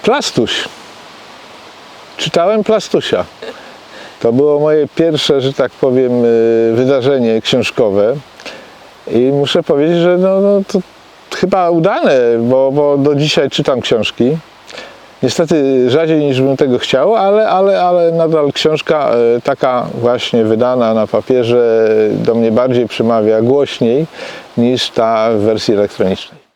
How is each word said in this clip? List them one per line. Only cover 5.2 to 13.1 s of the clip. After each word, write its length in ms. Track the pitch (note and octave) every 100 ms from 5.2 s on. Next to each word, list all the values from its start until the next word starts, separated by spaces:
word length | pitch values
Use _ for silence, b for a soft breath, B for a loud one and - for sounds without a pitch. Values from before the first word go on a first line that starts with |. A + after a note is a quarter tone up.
| - C#3+
że 120 | C3
tak 180 | C3+ B2+
powiem, 400 | - C#3 B2+ B2+
e, 140 | B2 A#2+ A#2 A2+ A2+ A2+ A2+
wydarzenie 680 | B2+ C#3 B2 C#3 A#2 A2
książkowe. 720 | - C3 A2 - A2+ G2 G#2 C#3+ - - B B B B B - -
I 80 | A2+
muszę 440 | B2+ C#3+ C#3+ F3+
powiedzieć, 340 | E3 C#3+ D3+ E3+
że 200 | E3+ F3+
no, 240 | F#3+ F#3+
no, 200 | G3+ G3+ G3
to 120 | G3 - - - - - -
chyba 340 | F#3+ G3 F3
udane, 500 | F3 E3 B3+ D4 C3+ A#2+ A#2
bo, 320 | A#2 C3 C3+
bo 260 | C#3 D3 C#3+
do 180 | C#3